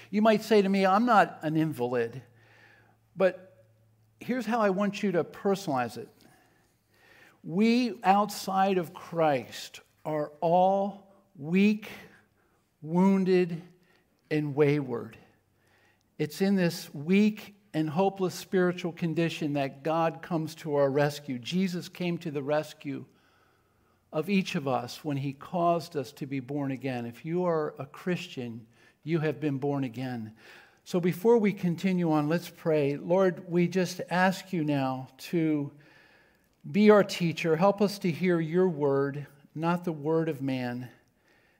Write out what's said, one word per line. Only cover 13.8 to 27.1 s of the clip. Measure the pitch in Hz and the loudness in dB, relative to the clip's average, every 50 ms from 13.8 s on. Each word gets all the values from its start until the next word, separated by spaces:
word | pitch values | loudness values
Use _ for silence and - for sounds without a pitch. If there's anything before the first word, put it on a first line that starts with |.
| _ _ _ _ _ _ _ _ _ - | _ _ _ _ _ _ _ _ _ -4
and | 151 151 151 147 131 | -2 -2 -2 -2 2
wayward. | 143 151 143 147 147 139 123 120 117 110 113 - - - _ _ _ _ _ _ _ _ _ _ _ _ _ _ _ _ _ _ - | 4 4 4 4 2 0 -2 -6 -6 -8 -10 -14 -20 -20 _ _ _ _ _ _ _ _ _ _ _ _ _ _ _ _ _ _ -6
It's | 151 147 - - | -6 -6 -2 -2
in | 190 196 202 | 0 2 4
this | 190 180 170 165 - - - - | 4 2 2 0 -4 -10 -12 -12
weak | 151 143 165 190 202 214 214 214 - - - - _ _ _ - | -8 -2 2 4 4 4 4 2 -2 -8 -18 -20 _ _ _ -4
and | 147 156 156 | -4 -2 -2
hopeless | 139 175 196 196 190 - 185 175 - | 0 0 0 0 0 0 -4 -4 -4
spiritual | - - - - 185 180 180 175 180 - 165 | -8 -8 -2 0 2 2 2 0 -2 -6 -8
condition | 170 - 180 165 156 165 170 160 160 - 175 147 143 | -6 -4 -4 -2 0 0 -2 -2 -2 -4 -4 -2 -2
that | 143 139 135 135 139 - | -2 -2 -4 -6 -6 -4
God | 156 156 165 165 165 147 147 | -2 0 0 0 0 -2 -6
comes | - - 185 160 160 151 160 | -8 -6 -4 -4 -4 -6 -8
to | - - 160 147 | -10 -6 -2 2
our | 143 143 139 | 2 2 4
rescue. | 135 147 143 147 147 - - - 131 123 | 4 2 2 0 0 -4 -8 -10 -10 -8
Jesus | 117 110 165 185 190 190 180 175 - - | -8 -4 -2 -2 -2 -2 -4 -6 -10 -10
came | - - 180 175 170 165 | -10 -6 -6 -4 -4 -6
to | - 160 | -6 -6
the | 139 147 131 | -6 -6 -4
rescue | 139 147 151 156 156 - - - 143 135 127 127 - _ _ _ _ _ _ _ _ _ _ _ _ _ _ _ _ _ _ _ _ - | -2 -2 -2 -2 -4 -10 -14 -12 -10 -10 -10 -12 -16 _ _ _ _ _ _ _ _ _ _ _ _ _ _ _ _ _ _ _ _ -6
of | 156 156 185 | -4 -2 2
each | 202 190 180 - - | 2 2 2 0 -4
of | 165 139 | -4 -2
us | 139 127 117 120 117 - - - | 0 0 -2 -2 -6 -10 -10 -6
when | 156 143 | -4 -4
he | 135 139 143 | -4 -4 -6
caused | 135 - - - 180 175 170 170 170 170 - - - | -8 -8 -10 -6 -2 0 2 2 2 0 -2 -6 -6
us | 147 127 - | -8 -8 -8
to | - - 156 | -10 -12 -8
be | 127 139 135 | -6 -6 -6
born | 123 127 143 147 139 135 | -6 -6 -6 -4 -4 -4
again. | 135 120 117 135 127 120 117 | -6 -4 -6 -6 -6 -6 -8
If | 117 | -10